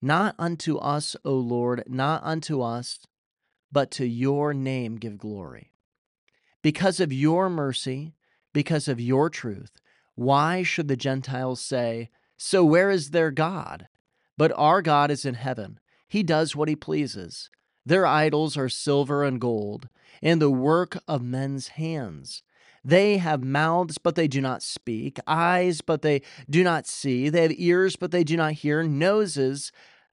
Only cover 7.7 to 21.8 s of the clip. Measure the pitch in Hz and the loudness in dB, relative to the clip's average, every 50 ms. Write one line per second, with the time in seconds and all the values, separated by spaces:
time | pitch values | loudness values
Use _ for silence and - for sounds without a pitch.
7.7 | 123 - - 135 127 135 151 160 - _ _ _ _ _ _ _ - 147 143 - | -4 -4 -6 -6 -8 -8 -10 -12 -16 _ _ _ _ _ _ _ -2 -2 0 0
8.7 | 165 147 - 147 131 117 120 123 131 135 151 170 156 - - 117 101 - - - | 0 0 0 -2 -4 -2 0 2 2 2 2 2 -2 -6 -8 -8 -8 -10 -14 -18
9.7 | _ _ _ _ _ _ _ _ _ - 120 131 139 143 151 160 180 185 180 170 | _ _ _ _ _ _ _ _ _ -4 0 2 4 4 4 2 0 -2 -2 -2
10.7 | - - 160 143 135 120 - 135 135 135 131 135 131 127 131 127 127 - - - | -2 -2 -2 -2 -2 -2 -2 -2 -4 -4 -4 -6 -6 -6 -4 -6 -6 -8 -6 -4
11.7 | 139 123 120 117 117 117 117 - _ _ _ _ _ _ - - - 190 175 151 | -4 -2 -2 -2 -4 -6 -10 -12 _ _ _ _ _ _ -4 0 4 6 6 8
12.7 | 160 175 190 196 196 180 143 139 156 170 160 156 135 156 156 170 196 151 - - | 8 6 6 4 2 0 -2 0 0 2 2 2 2 0 -2 -2 -2 -6 -10 -12
13.7 | - - - - _ _ _ _ _ _ _ _ _ - 151 156 - - 143 151 | -14 -16 -18 -20 _ _ _ _ _ _ _ _ _ 2 2 2 4 4 4 6
14.7 | 175 196 160 160 147 143 143 147 147 131 - 135 123 113 127 135 127 117 101 101 | 6 4 4 4 4 4 4 2 0 -2 -4 -6 -6 -4 -6 -6 -6 -6 -8 -12
15.7 | 107 - _ _ _ _ _ _ - 214 202 160 160 156 165 151 - 143 156 156 | -14 -20 _ _ _ _ _ _ -2 -2 0 2 2 2 2 0 0 -2 0 0
16.7 | 151 151 - - 156 151 143 120 - 104 90 - - - - - _ _ _ _ | 0 -2 -4 -4 -2 -2 -2 -4 -6 -10 -12 -14 -14 -16 -18 -20 _ _ _ _
17.7 | _ _ _ 123 170 190 185 143 143 151 156 156 151 151 160 151 - 147 135 123 | _ _ _ 2 2 4 4 4 4 4 4 2 2 2 0 0 -2 -2 -2 -2
18.7 | - - - 147 143 143 143 131 143 143 143 139 127 117 123 120 117 107 104 104 | -4 -4 0 2 2 2 2 2 0 0 0 0 -2 -2 -2 -2 -2 -2 -4 -6
19.7 | 104 113 - - _ _ _ _ - - - 156 170 160 151 143 135 127 127 147 | -8 -10 -14 -16 _ _ _ _ -16 -2 2 2 4 4 4 4 4 4 4 4
20.7 | 160 175 185 - - - - - 156 131 123 123 127 131 135 139 139 135 123 - | 4 4 2 -2 -6 -10 -6 -4 -4 -4 -2 -4 -4 -4 -4 -4 -6 -8 -10 -10
21.7 | - 151 | -8 -8